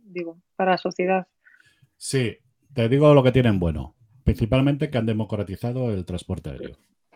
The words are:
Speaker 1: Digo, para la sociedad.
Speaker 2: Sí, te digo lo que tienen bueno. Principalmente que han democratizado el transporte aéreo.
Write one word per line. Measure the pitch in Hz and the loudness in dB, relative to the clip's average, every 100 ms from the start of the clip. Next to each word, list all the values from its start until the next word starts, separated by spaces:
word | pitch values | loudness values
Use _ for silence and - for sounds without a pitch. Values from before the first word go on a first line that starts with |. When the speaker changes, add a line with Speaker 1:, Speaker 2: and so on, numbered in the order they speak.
Speaker 1:
Digo, | 220 180 165 170 _ - | _ -12 -12 -14 _ -2
para | 185 | 0
la | 175 | 0
sociedad. | 185 - 180 190 185 _ _ _ _ _ _ _ | -2 -4 -2 -2 -4 _ _ _ _ _ _ _
Speaker 2:
Sí, | - 135 117 - _ _ _ | -6 -4 -4 -6 _ _ _
te | 120 117 | -2 2
digo | 139 151 | 6 6
lo | 143 | 8
que | 127 | 6
tienen | 127 120 98 | 4 2 2
bueno. | 85 76 64 _ _ _ | 0 -4 -10 _ _ _
Principalmente | - 110 110 131 139 143 151 | -2 0 0 2 0 0 -2
que | 123 | -2
han | 110 | -2
democratizado | 107 110 104 101 92 120 127 123 | -4 -4 -6 -6 -8 -6 -4 -4
el | 98 | -4
transporte | 85 90 - 92 78 | -6 -10 -8 -8 -8
aéreo. | 65 - - _ _ _ | -14 -16 -18 _ _ _